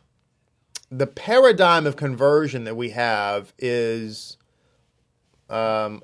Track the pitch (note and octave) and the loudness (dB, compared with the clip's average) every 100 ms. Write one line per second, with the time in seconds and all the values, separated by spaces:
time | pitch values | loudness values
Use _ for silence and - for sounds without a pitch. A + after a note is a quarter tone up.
0 | _ _ _ _ _ _ _ - _ C3 | _ _ _ _ _ _ _ -20 _ -6
1 | C3+ - - B3 C4 F#3 F3+ E3+ D3+ C#3 | -6 -6 0 6 6 6 4 4 2 -2
2 | C#3+ A#2+ C#3 D3 D3+ C3 A2+ A2+ B2 A2 | -6 0 4 4 2 -6 -8 -8 -8 -2
3 | A#2+ G#2+ G2+ G#2 F#2+ - B2+ A#2+ A#2 A2+ | -2 0 -2 -4 -6 -8 -4 -2 -2 -4
4 | A2 G#2+ - - _ _ _ _ _ _ | -8 -14 -18 -20 _ _ _ _ _ _
5 | _ _ _ _ - A2 A2 A2 G#2+ G#2+ | _ _ _ _ -10 -4 -2 -2 -4 -8